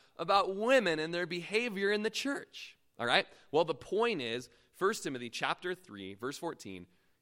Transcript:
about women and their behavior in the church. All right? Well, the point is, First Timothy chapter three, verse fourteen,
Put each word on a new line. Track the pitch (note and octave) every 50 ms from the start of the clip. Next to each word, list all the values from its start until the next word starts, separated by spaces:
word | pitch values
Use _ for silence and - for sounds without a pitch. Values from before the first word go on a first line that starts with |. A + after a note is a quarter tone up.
| - _ _ -
about | E3+ E3+ G3 G3+ F#3 F#3 F#3+
women | G3 G#3+ A#3+ C4+ C4 G#3 F3+ D#3+ D#3
and | D#3 E3 E3+
their | F3 F3 D#3+
behavior | F3 F3 E3+ - G3 A3 A#3+ B3 G3+ F#3+ G3 G3
in | G#3 G#3+
the | G#3+ A3
church. | A3 - - C4+ C#4 - - - - - - - - _ _ _ _ -
All | A#2
right? | A#2+ C3 F3+ F#3+ - - - - -
Well, | - D3+ E3+
the | D#3+ D#3+
point | B2+ - - F#3 G3+ A3+ A#3+ A3 D#3+
is, | B2 A#2 A2+ B2 B2 - - _ _ _ _
First | - F3 G3 A3 - -
Timothy | E3 C#3 B2 B2 A#2
chapter | - - D3 C3+ E3+ - - F3+ F#3
three, | - - - G#2 G2+ F#2+ F#2+ G2
verse | G2 A#2 C3 C#3+ -
fourteen, | - E3+ D3+ - - G#2+ F#2+ F2+ F2+ - _ _ _ _ _ _